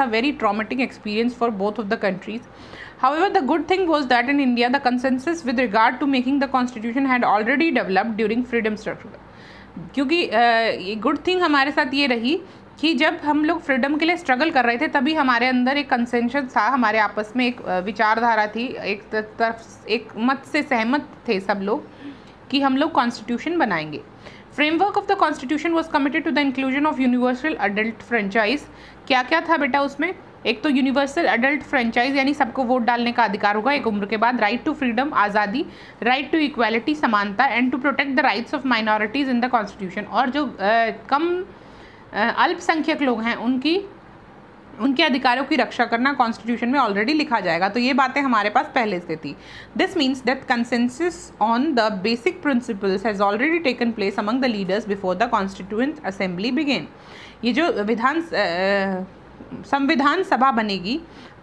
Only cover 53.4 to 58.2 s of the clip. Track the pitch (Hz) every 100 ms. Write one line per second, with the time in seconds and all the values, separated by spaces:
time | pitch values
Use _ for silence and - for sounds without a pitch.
53.4 | 302 339 269 240 233 220 196 196 208 254
54.4 | 254 208 185 202 208 196 185 180 247 226
55.4 | 190 - 185 214 269 320 196 190 185 175
56.4 | 233 262 285 214 - - - - - -
57.4 | 233 247 330 202 208 226 254 330